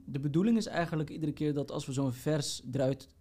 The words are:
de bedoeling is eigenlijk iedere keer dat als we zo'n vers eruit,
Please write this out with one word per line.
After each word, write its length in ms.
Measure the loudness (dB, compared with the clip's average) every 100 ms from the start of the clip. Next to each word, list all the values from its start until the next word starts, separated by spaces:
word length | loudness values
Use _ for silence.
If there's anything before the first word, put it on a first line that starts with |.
de 160 | -6 -4
bedoeling 360 | 0 4 4 4
is 100 | 2
eigenlijk 440 | -2 0 -2 -2
iedere 220 | -2 -4
keer 220 | 0 0
dat 160 | 0 -2
als 160 | -6 -4
we 60 |
zo'n 200 | 0 0
vers 500 | 0 0 0 0 -6 -4
eruit, 360 | 0 2 0 -6 -14